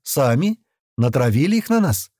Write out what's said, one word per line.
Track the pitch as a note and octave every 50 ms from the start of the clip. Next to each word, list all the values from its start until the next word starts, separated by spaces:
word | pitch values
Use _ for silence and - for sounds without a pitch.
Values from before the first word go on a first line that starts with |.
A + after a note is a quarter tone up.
| -
сами, | - - C#3+ C3+ A#2+ A#2 C3+ F#3+ G#3 A3 - _ _ _ _ _ _ -
натравили | - A#2 A#2+ A#2 C3 B2 A#2 G#2 B2+ D3+ G3 A3
их | A3+ - -
на | A3+ A3+
нас. | G3+ D3+ G#2 - - - _